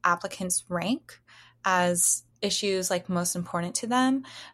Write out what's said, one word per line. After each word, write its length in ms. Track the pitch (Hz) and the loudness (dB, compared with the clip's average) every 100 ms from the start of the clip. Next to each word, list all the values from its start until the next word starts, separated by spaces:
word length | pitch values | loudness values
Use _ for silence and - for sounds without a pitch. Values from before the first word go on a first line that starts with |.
applicants 600 | 180 170 190 - 185 - - | 0 2 -2 -6 -4 -4 -4
rank 520 | 175 175 285 - - _ - - _ | -4 -2 -2 -6 -20 _ -20 -20 _
as 580 | 190 185 180 175 - - - _ | 2 4 4 4 2 0 -4 _
issues, 480 | 202 - 202 190 180 | -2 0 0 0 0
like, 180 | 180 180 | -2 0
most 280 | 175 175 180 | -2 0 -2
important 380 | 175 175 175 | -4 -4 -2
to 120 | - 226 | -4 0
them. 360 | 247 262 269 262 - - | 2 4 2 -2 -14 -18